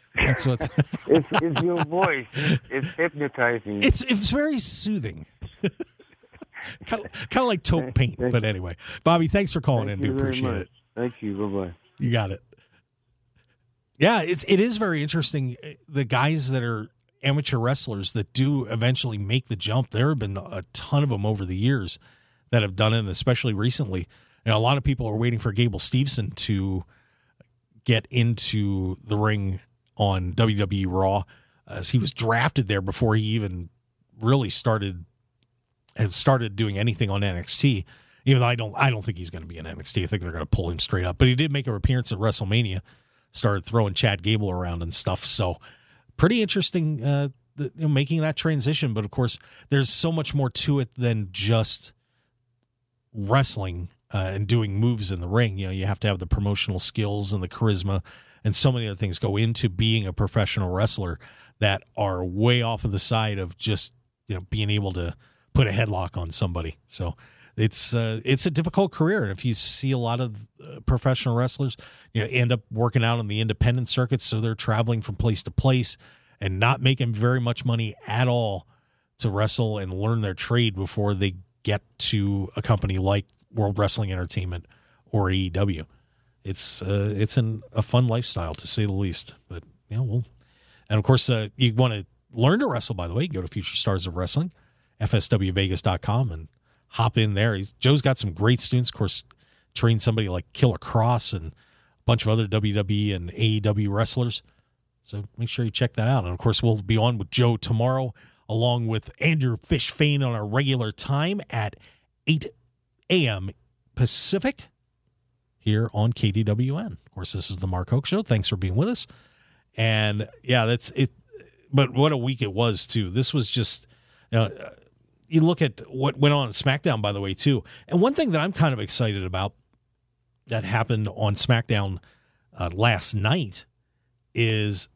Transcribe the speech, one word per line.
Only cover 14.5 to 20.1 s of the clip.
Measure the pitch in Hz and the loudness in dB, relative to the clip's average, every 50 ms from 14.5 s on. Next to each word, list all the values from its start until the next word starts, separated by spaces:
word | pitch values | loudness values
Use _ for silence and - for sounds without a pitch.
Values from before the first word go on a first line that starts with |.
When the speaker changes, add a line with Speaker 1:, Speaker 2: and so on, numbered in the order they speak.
| 196 185 | 4 4
Speaker 1:
is | 220 247 220 208 | 4 2 0 0
very | 226 185 165 147 | -2 0 0 -2
interesting. | 147 147 160 165 143 - - 143 131 123 120 - - 151 - - _ - | -2 -2 -2 -2 0 0 0 -2 -2 -4 -6 -10 -14 -16 -16 -18 _ -6
The | 147 139 135 | -4 -2 0
guys | 107 135 120 135 151 160 156 131 127 | 2 2 2 4 2 2 0 0 -2
that | 135 127 | -2 -2
are | 120 120 113 107 110 - _ _ _ _ _ _ | -2 -2 -4 -4 -6 -10 _ _ _ _ _ _
amateur | - 139 139 151 135 - 131 117 | 0 0 0 0 0 0 0 0
wrestlers | 117 120 139 - - 123 107 98 95 - | 0 0 0 -2 -2 -4 -4 -4 -4 -4
that | - 110 98 - | -2 -4 -4 -2
do | - 123 131 143 147 135 120 | 0 0 2 2 2 0 0
eventually | 107 117 110 117 127 131 - - 120 107 101 | -2 -2 0 2 2 2 2 -2 -4 -4 -4
make | 101 98 123 131 - - | -2 0 0 -2 0 -2
the | 110 | -6
jump, | 87 - 107 110 135 127 - | -4 -2 -2 0 0 -2 0
there | - 107 131 | 0 0 2
have | 151 | 2